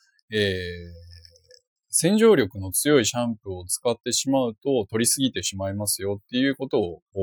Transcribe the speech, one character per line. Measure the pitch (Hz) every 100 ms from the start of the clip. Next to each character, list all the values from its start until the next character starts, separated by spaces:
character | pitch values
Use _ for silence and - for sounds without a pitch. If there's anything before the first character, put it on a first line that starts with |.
| _ _ -
え | 110
ー、 | 101 92 90 87 87 85 - - - _ _ - _ _ _
洗 | - 165 214
浄 | 226 185
力 | 101 101
の | 95
強 | - 147 147
い | 107
シ | 123
ャ | 120
ン | 110
プ | 101
ー |
を | 92 90
使 | - 123
っ | 117
て | 123
し | 117 135
ま | 135 120
う | 110
と | 139 131 101
取 | 110
り | 117
す | -
ぎ | 135
て | 101
し | - 98
ま | 98
い |
ま | 101 104
す | -
よ | 98 101
っ | -
て | 123
い | 135
う | 131
こ | 135
と | 131
を、 | 90 80 _ 98